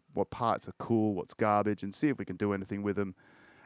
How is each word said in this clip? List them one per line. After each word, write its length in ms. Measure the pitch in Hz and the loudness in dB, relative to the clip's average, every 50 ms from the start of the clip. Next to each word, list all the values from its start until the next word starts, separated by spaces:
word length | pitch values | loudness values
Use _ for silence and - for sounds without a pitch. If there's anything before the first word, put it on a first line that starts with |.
| _ _ - | _ _ -2
what 160 | 98 98 - | -2 -2 -2
parts 380 | - - 120 113 101 - - | -2 0 2 2 2 0 -2
are 60 | 101 - | -8 -12
cool, 360 | - - - 117 110 110 107 101 | -8 -2 2 2 4 4 2 0
what's 200 | 90 - - - | -2 -4 -6 -2
garbage, 500 | - 110 107 104 104 101 107 104 - 98 | 0 2 4 4 4 4 2 0 -2 -4
and 120 | 101 98 | -8 -4
see 140 | - 151 147 | 0 0 0
if 100 | 127 - | 0 0
we 60 | 101 | -4
can 100 | - 92 | -6 -4
do 160 | - 107 101 | -2 0 0
anything 320 | 98 95 98 - 101 101 101 | 0 -2 -4 -6 -6 -4 -2
with 140 | 101 95 | -2 0
them. 180 | 101 101 95 92 _ - - - - - - - - - | 0 -2 -4 -6 _ -18 -20 -20 -20 -20 -20 -20 -20 -12